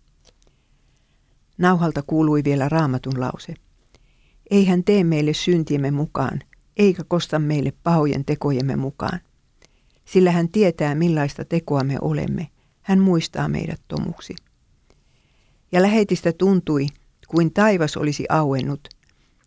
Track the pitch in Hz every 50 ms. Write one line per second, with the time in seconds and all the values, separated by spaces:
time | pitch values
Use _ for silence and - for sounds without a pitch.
0 | _ _ _ _ _ _ _ _ _ _ _ _ _ _ _ _ _ _ _ _
1 | _ _ _ _ _ _ _ _ _ _ _ - 175 180 185 170 170 160 151 156
2 | 143 - 160 156 160 151 151 147 143 143 143 139 131 143 156 165 160 139 127 123
3 | - 131 135 123 127 127 - - - - 165 - _ _ _ _ _ _ _ _
4 | _ _ _ _ _ _ _ _ _ - 202 202 196 185 180 180 180 - 208 202
5 | 180 170 160 151 151 151 151 - - 185 180 170 160 147 147 143 139 135 143 143
6 | 151 170 - - 135 - - 139 - _ _ _ _ _ _ - 208 202 180 -
7 | 160 - 175 175 - - - 151 151 147 151 147 127 135 - _ - 170 170 160
8 | 147 147 - 139 139 - 151 147 - 143 139 123 135 135 139 139 135 135 - -
9 | - - - 175 - _ _ _ _ _ _ _ _ _ _ _ _ _ _ _
10 | _ - - 190 185 175 170 175 170 170 - 214 214 180 165 - 156 147 143 151
11 | 170 175 165 151 143 143 - - 151 - 165 170 165 - 147 139 131 139 139 -
12 | - 151 156 147 147 135 135 - 165 - _ _ _ _ _ _ _ - 190 190
13 | 190 190 175 165 160 - - - 143 151 147 147 - 160 165 - _ - - -
14 | - - 170 - - - - - _ _ _ _ _ _ _ _ _ _ _ _
15 | _ _ _ _ _ _ _ _ _ _ _ _ _ _ - 180 185 202 208 226
16 | 208 - 185 170 - 170 165 - 185 196 196 180 - - 151 143 139 147 - -
17 | _ _ _ _ _ - - 160 170 160 - - 208 220 202 175 156 147 - -
18 | - 147 143 - 147 - - 160 156 143 135 131 127 135 143 143 - - - _
19 | _ _ _ _ _ _ _ _ _